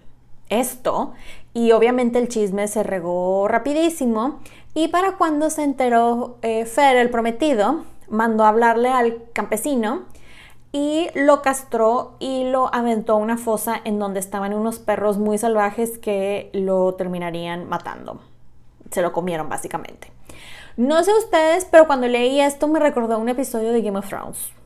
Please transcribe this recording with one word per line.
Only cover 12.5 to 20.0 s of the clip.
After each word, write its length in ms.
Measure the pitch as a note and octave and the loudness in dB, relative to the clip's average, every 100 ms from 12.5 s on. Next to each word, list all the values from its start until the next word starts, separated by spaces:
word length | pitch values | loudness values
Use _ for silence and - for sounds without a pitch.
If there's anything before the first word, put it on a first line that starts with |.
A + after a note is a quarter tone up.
lo 240 | C4 C4 | 0 0
aventó 400 | B3 A#3+ A3 G#3+ | 0 0 0 0
a 20 | G#3+ | 0
una 220 | G#3+ A#3 | 0 -2
fosa 420 | A#3 G#3+ A3+ A3+ | -2 -2 -2 -4
en 140 | A3+ G#3 | -4 -4
donde 220 | G3+ G3 | -4 -4
estaban 320 | F#3+ G3+ G3+ | -6 -6 -4
unos 260 | G#3 A3+ A3+ | -4 -4 -4
perros 380 | - G3+ G#3 G3+ | -4 -2 0 0
muy 220 | G#3 G#3 | 0 0
salvajes 580 | A#3 G#3+ G3+ A3 A#3 A3+ | 0 0 0 -2 -4 -4
que 540 | G#3+ G3 G3 G3+ - | -4 -2 -2 -4 -6
lo 420 | G3+ F#3+ F#3+ F#3 F#3 | -4 0 2 0 0
terminarían 680 | F3+ F3+ F3 E3+ E3+ F3 F3 | -4 -6 -6 -6 -6 -8 -8
matando. 540 | F3 - - A#1 - - - - - - - - | -8 -8 -12 -14 -16 -18 -20 -20 -20 -20 -20 -8
Se 100 | F#3+ | -2
lo 140 | F3 | -2
comieron, 340 | E3+ F3+ E3 D3+ | -2 -4 -4 -6
básicamente. 640 | - - E3 - - | -8 -8 -10 -10 -18